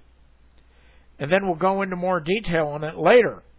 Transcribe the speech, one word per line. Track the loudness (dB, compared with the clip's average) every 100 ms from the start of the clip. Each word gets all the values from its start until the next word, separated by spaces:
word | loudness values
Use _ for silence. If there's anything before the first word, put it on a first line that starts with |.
| -20 _ -20 _ -20 -20 _ _ -20 -20 -20 -10
and | -2
then | -2 -2
we'll |
go | -2 0 0
into | -2
more | -4 -2 -2
detail | -2 -4 -2 -2 -2
on | -4
it | -8 -2
later, | 4 6 4 -2 -14